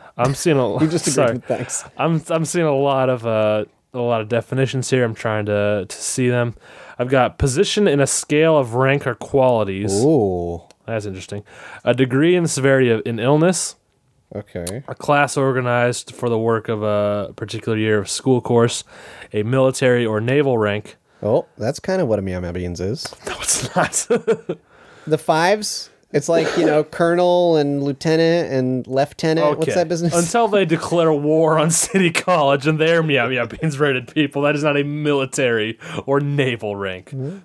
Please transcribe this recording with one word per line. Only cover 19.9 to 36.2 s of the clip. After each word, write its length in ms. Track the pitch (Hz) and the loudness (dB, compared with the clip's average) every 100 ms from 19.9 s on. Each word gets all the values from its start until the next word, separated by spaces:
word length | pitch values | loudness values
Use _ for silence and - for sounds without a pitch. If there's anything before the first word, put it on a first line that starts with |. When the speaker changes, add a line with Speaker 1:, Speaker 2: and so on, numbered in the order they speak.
| 123 117 | 2 2
Speaker 1:
or 140 | 107 | 0
naval 360 | 113 139 139 120 | 0 2 2 2
rank. 380 | 104 104 - - _ _ | 2 0 -6 -18 _ _
Speaker 2:
Oh, 240 | 104 131 - - | 0 0 -2 -6
that's 200 | 123 151 | -6 -6
kind 220 | - 190 | -4 -2
of 60 | 147 | 0
what 100 | 104 | 0
a 40 | |
Meow 180 | 95 90 | -2 -4
Meow 120 | 90 | -6
Beans 280 | 87 90 85 | -6 -6 -4
is. 260 | 92 135 - - | -6 -6 -10 -14
Speaker 1:
<laughs> 60 | - | -14
No, 100 | - | -8
it's 360 | - - 123 - | -4 -4 -4 -2
not. 800 | - - - 226 226 220 - 165 | -2 -4 -2 -2 -2 -4 -4 -12
<laughs> 40 | _ _ - - | _ _ -20 -18
Speaker 2:
The 140 | - 151 | -4 -2
fives, 720 | - 160 175 208 208 - - _ _ | 0 2 2 2 -2 -10 -12 _ _
it's 160 | 147 139 | -4 0
like, 180 | 165 160 - | 0 0 0
you 80 | |
know, 200 | 160 151 | 2 2
<laughs> 0 | |
colonel 720 | 151 - 170 175 180 175 175 160 | 0 0 0 2 2 4 4 2
and 260 | 143 143 | 2 0
lieutenant 720 | 139 143 165 160 165 170 147 | -2 -2 0 2 4 2 0
and 340 | 135 127 127 123 | 0 0 -2 -2
lieutenant. 720 | 131 143 - 165 160 151 151 | -2 -2 -2 -2 2 2 0
What's 40 | 160 | 0
Speaker 1:
Okay. 40 | |
Speaker 2:
that 140 | 151 165 | 0 0
business? 260 | 170 170 | 0 0
Speaker 1:
Until 320 | 170 170 240 226 | 0 0 2 2
they 180 | 202 | 2
declare 480 | 185 165 - 170 165 | 2 0 0 0 2
war 460 | 151 147 156 160 160 | 2 2 2 4 4
on 120 | 156 | 2
<laughs> 20 | |
City 400 | 165 - 190 180 | 0 0 2 2
College 560 | 170 - 180 139 139 135 | 0 0 2 4 2 0
and 100 | 156 | 0
they're 240 | 160 170 | 2 2
Meow 260 | 160 139 117 | 2 0 0
Meow 180 | 127 120 | -2 -4
Beans 340 | 107 160 135 | -4 -6 0
rated 340 | 147 127 120 | 0 0 -2
people, 280 | - 143 143 | -2 0 0
that 120 | 147 | 0
is 80 | 151 | 0
not 140 | 151 143 | 0 0
a 80 | |
military 920 | 147 147 147 143 135 - 131 113 107 113 - - - | -2 -2 -2 0 -2 0 0 0 -2 -6 -12 -10 -2
or 140 | 139 | 0